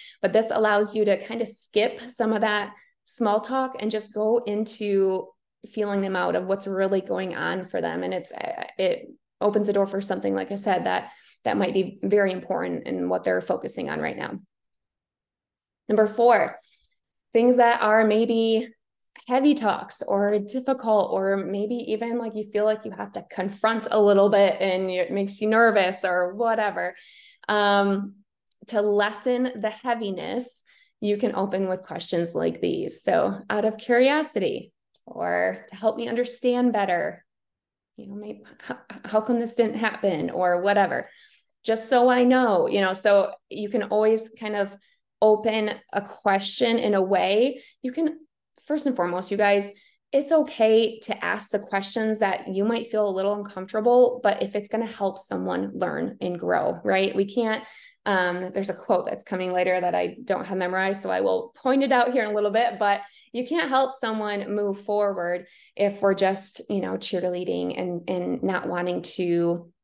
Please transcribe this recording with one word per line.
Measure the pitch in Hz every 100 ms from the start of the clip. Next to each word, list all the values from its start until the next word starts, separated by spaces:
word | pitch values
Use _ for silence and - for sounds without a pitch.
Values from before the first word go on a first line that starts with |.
| - -
but | 196
this | 220 220
allows | - 214 208 208 214
you | 208
to | 185 -
kind | 233
of | 240
skip | - - 208 233 - 247
some | - 220
of | 214
that | 220 208 202 - _ _ -
small | - 214 214
talk | - 262 262 -
and | 214
just | 214 208
go | 208 214 240 220
into | 208 214 - 208 196 190 185 - _ _ _ -
feeling | 214 202 202
them | 196 185
out | 180 180
of | 185
what's | 196 196
really | 190 190 190
going | 190 190 190 -
on | 165 185 190
for | 185
them. | 170 170
And | 180
it's, | 185 - - - - - -
it | 185 - - - _ _
opens | 208 208 208
the |
door | 196 196
for | 196
something, | 196 190 196
like | 190 190
I | 202
said, | 202 180 185
that, | 185 - - - _
that | 226 202
might | 185
be | 196 190 196
very | 196 202 196
important | 185 180 170 180 165 -
in | 180 -
what | 180
they're | 95 92
focusing | 175 - - - 113
on | 156
right | 156 -
now. | 78 190 - _ _ _ _ _ _ _ _ _ _ _ _ _ -
Number | 214 214
four, | 208 240 214 147 - _ _ _ _ _ _ _
things | 226 240 247
that | 233 233
are | 214 220
maybe | 220 214 226 226 226 220 240 - _ _ _ - -
heavy | 247 294 285
talks | 214 - 196 - -
or | 202 202 208
difficult, | 208 262 262 254 226 214 185
or | 190 190 196
maybe | 185 196 214 240 -
even, | 214 233 240
like, | 226 214
you |
feel | 208 208 214
like | 214 214
you |
have | 185 202
to | 196 -
confront | - 190 - 220 226 -
a | 214
little | 202 202 202
bit | 202 196 -
and | 190 185 185
it | 180 180
makes | 202 196 196
you | 214
nervous | 220 233 208 185 190
or | 185 180 180 202
whatever. | 233 220 208 180 180 - - - - _ -
Um, | 208 202 202 202 196 202 - _ _ _ - -
to | 226
lessen | 208 202 208 220 254 247 254 220
the | 214
heaviness, | 208 247 233 208 180 160 220 247 - - _ _ _
you | 208 208
can | 220 -
open | 196 190 190
with | 185
questions | - 170 - 175 170
like | 165 165 -
these. | 175 - - -
So, | - 170 175 196 -
"Out | 208 214
of | 214
curiosity," | - 240 262 302 302 208 175 - - _ _ _ -
or, | - 175 175 185 190 -
"To | 196
help | 220 -
me | 233
understand | 233 247 - 247 247 247
better," | 214 196 175 156 - _ _ _ _ _ _ _ -
you | 196
know, | 202
maybe, | 208 208 - -
"How, | - 247 - 202 -
how | 220
come | 220 240
this | 233 233
didn't | 220 214
happen?" | 220 - 202 156 165
or | 175 180 175
whatever. | 190 202 185 127 - - - - _ _
"Just | - 220 -
so | 247 247
I | 247
know," | 247 254 240 185 165
you | 196
know, | 190
so | 190 208 202 - - _
you | 208 208
can | 220
always | 202 214 220 220 220
kind | - 214 208
of | 202 - _ _ _ _
open | 214 214 226 220 208 - _
a | 202
question | 202 - 202 196 196 - 240 226
in | 208
a | 196
way. | 190 196 190 208 269 254 - _
You | 254
can, | 294 311 - - _ _ _ -
first | 302 285
and | 247
foremost, | 175 180 185
you | 202
guys, | 202 202 202 - _ _ _
it's | 277 285
okay | 320 - - 220 220 220 226
to | - 208 170
ask | 202 -
the | 202
questions | 202 196 196 226 220 214
that | 202 - -
you | 190
might | 208 226 233
feel | 214 208
a |
little | 190 196
uncomfortable, | 208 202 185 190 220 233 247 240 -
but | 208 -
if | 202 208
it's | 208
gonna | 220 220
help | - 196 190
someone | - 185 185 180 196
learn | - 180 147 185 -
and | 180 175
grow, | 175 175 175 175
right? | 208 190 196 196
We | 196
can't, | 247 226 220 - - - _ 208
um, | 190 180 180 185
there's | 202 196
a |
quote | 180 - 180 -
that's | -
coming | - 185 185
later | 180 180 180
that | 180
I | 180 175 175
don't | - 180 185
have | 190
memorized, | 180 185 190 196
so | 190
I | 185
will | 190 185 - -
point | 254 269
it | 277
out | 254 240
here | 247
in | 214
a |
little | 208 208
bit, | 214 240 208
but | 208 202 - - _
you | 233 247
can't | 330 285
help | 262 262
someone | - 226 220 208 202 202 208
move | 202 196
forward | - 208 202 190 175 180 - _ _ -
if | 202 202
we're | 196
just, | 190 190 196 - - -
you | 202
know, | 185
cheerleading | 190 - 180 180 180 180 180 180 -
and, | 180 175 175
and | 180 180 180
not | 190 185 -
wanting | 180 180 180
to | 175 - 175 170 170 170 170 _